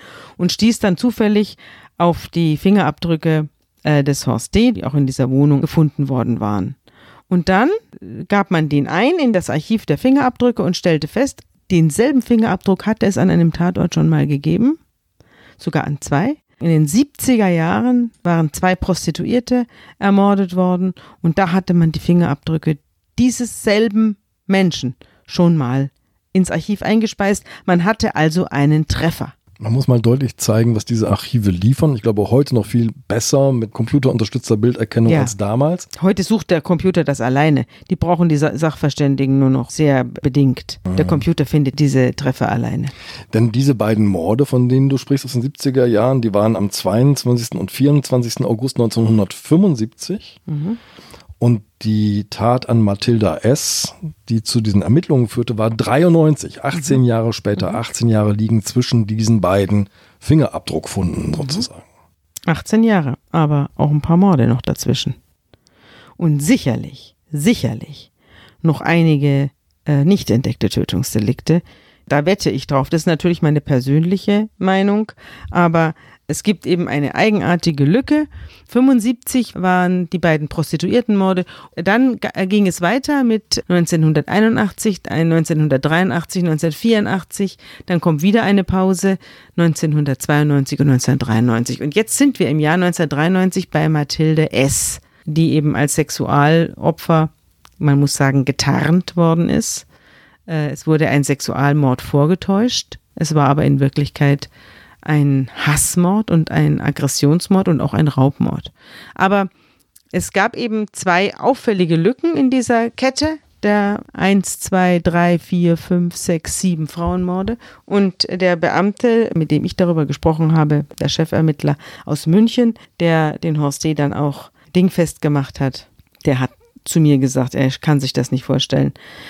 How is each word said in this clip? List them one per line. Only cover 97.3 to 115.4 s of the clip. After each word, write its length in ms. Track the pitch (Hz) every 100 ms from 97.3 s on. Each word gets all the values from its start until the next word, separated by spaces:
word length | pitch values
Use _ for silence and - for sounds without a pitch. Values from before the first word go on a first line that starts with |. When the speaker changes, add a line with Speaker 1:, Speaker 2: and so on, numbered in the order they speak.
| - _ _ - _
Speaker 1:
man 240 | 147 139
muss 140 | 143
sagen, 320 | - 139 139 131
getarnt 680 | 139 - - - 175 -
worden 360 | 175 165 165 170
ist. 360 | - - - - _ _ _ _ _ -
Äh, 240 | 160 147
es 160 | 135 -
wurde 220 | 156 151
ein 140 | 143
Sexualmord 800 | 139 139 - - 143 147 135 127
vorgetäuscht. 1000 | - 143 147 185 - 196 247 - - - _
Es 200 | - 156
war 160 | 151 139
aber 160 | 143 135
in 120 | 139
Wirklichkeit 720 | 135 - 143 - 143 143 - _ - - - _
ein 460 | - 147 143 135 127
Hassmord 760 | - 147 147 - - 175 208 214
und 200 | 165 156
ein 300 | - 151 151
Aggressionsmord 880 | - - 139 - 143 170 - 190 190
und 120 | 147
auch 140 | -
ein 140 | - 151
Raubmord. 640 | 139 135 - - - - - - - -
Aber 340 | - 190 196 190 - _ _ _ _ _
es 200 | 185 -
gab 240 | 196 220 -
eben 300 | 240 220 214
zwei 440 | - 190 175 196 -
auffällige 600 | - 269 - 196 170 165
Lücken 400 | 175 - 339 302
in 140 | 262
dieser 400 | 262 233 233 233
Kette, 480 | - 262 262 311 311 _ _
der 400 | 208 208 202 208 -
eins, 480 | - 190 196 - -
zwei, 400 | - 185 180 175
drei, 360 | 175 170 175
vier, 380 | 175